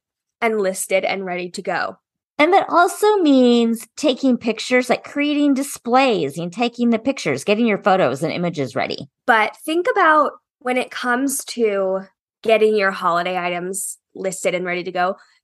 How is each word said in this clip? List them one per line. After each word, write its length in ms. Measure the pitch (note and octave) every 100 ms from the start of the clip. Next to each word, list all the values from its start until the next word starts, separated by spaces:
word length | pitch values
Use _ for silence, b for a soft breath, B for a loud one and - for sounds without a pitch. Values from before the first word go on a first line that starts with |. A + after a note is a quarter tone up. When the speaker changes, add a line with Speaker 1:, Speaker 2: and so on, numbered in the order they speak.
| _ _ _ _
Speaker 1:
and 220 | A#3 A3
listed 420 | F#3+ F#3+ - F#3+
and 220 | - G3 F#3
ready 240 | F3+ F3+
to 120 | F3+
go. 360 | F#3 E3+ - F#3+ _ _ _ -
Speaker 2:
And 160 | D#4
that 140 | F#4 -
also 480 | D#4+ F4+ - G#4 G#4+
means 720 | D4+ C4 B3 A#3+ A#3 A3+ - -
taking 400 | C#4+ B3+ C4+ A#3+
pictures, 520 | A#3 A3 - B3+ B3
like, 140 | -
creating 520 | - C#4+ D4 D4 C#4+ C4
displays 840 | C#4 - A#3+ B3+ C4+ F#3+ C#3 E3+
and 160 | F3
taking 380 | F#3 A#3+ A#3+ A#3+
the 80 | A3+
pictures, 440 | B3 C4+ D#3+ D3
getting 240 | - G#3+ A#3
your 160 | G3
photos 400 | G3+ F#3+ C#3+ C3
and 80 | D#3+
images 460 | - F3 D#3 B2+ A#2
ready. 320 | - - - _ -
Speaker 1:
But 300 | A3+ G#3+ - -
think 220 | E4 F4
about 420 | G4+ E4 D#4 C#4 - _ _
when 180 | B3+ B3+
it 140 | -
comes 520 | - B3 A#3+ C#4 C4 -
to 580 | A#3+ A3 G3 F#3+ F#3+ G3 _ _ _
getting 360 | A3 A3 G#3+ G#3+
your 140 | G3
holiday 460 | G3 F3 E3+ F3 F#3
items 600 | F3 F3 F3+ F#3+ - - _ F#3
listed 400 | F#3+ F#3 F#3+ F3
and 100 | F3+
ready 180 | F3+
to 100 | F3+
go, 220 | F3+ F3+ G3+ b b